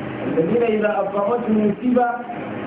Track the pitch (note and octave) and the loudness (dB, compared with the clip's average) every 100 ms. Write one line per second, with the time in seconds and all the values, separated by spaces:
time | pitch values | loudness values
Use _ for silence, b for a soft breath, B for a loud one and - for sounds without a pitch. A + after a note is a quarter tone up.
0 | - - - - E3+ A#3 A#3 G#3+ G#3 G3+ | -8 -6 -4 0 2 2 2 2 2 0
1 | G3 G3+ G3+ A#3+ A3 G#3+ G#3 - B3 B3 | -2 0 0 0 2 2 2 0 2 2
2 | A#3+ A#3+ A#3+ - - - | 2 0 -6 -10 -8 -8